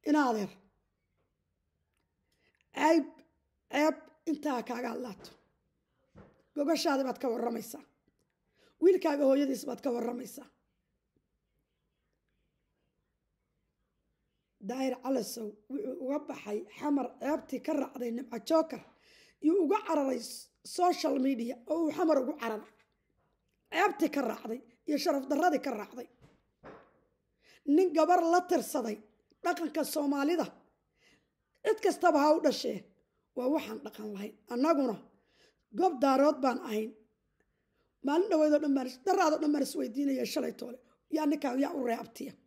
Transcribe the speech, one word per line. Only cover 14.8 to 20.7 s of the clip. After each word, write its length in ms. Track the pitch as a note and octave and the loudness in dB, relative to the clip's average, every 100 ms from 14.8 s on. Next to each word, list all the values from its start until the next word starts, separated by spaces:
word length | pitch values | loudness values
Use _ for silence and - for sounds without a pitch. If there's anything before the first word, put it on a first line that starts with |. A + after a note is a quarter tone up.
| C4 B3+ | -2 -2
Calasow 520 | B3+ C4+ G#3 - G#3+ - | -2 -2 -2 -8 -10 -12
wuxuu 320 | _ C#4 E4 F4+ | _ -8 -8 -8
uga 200 | C4 C#4+ | -4 -6
baxay 400 | D4 C4 G#3 G#3 - | -6 -14 -8 -8 -8
Xamar 360 | - D4 C#4 B3 - | -8 -2 0 -2 -6
ceebtii 440 | C4+ D#4 - C4 | -4 -4 -4 -8
ka 100 | - | -4
raacday 380 | D4 C4+ - A#3+ | -4 -4 -6 -6
Nimco 280 | A#3 C4 A#3 | -6 -8 -12
Joker, 420 | - D#4+ D#4+ A#3+ - _ _ _ _ _ | 2 2 2 -6 -16 _ _ _ _ _
yuu 160 | D4+ F#4+ | 0 2
uga 180 | D4+ G#4 | 2 0
cararay 360 | - D#4+ C4+ B3 | 0 0 0 -2
s-, 280 | A3+ - - _ | -6 -14 -18 _
social 520 | - | -12